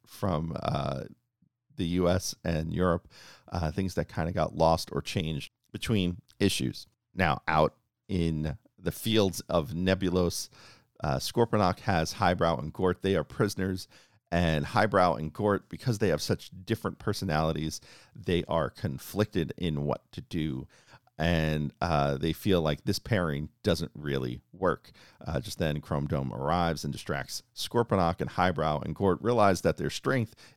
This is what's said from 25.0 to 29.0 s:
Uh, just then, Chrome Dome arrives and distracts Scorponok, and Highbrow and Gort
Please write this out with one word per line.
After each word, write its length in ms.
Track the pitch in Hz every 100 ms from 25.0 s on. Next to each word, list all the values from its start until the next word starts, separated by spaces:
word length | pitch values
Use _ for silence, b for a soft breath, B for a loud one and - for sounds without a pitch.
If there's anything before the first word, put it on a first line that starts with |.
| B B -
Uh, 140 | 78
just 200 | - -
then, 200 | 80 76
Chrome 280 | - 76 71
Dome 260 | 73 67
arrives 500 | 58 69 87 85 78
and 80 | 76
distracts 520 | 65 - 71 67 - - -
Scorponok, 640 | - 120 113 95 85 85
and 80 | -
Highbrow 500 | - 90 78 78 76
and 160 | -
Gort 260 | 76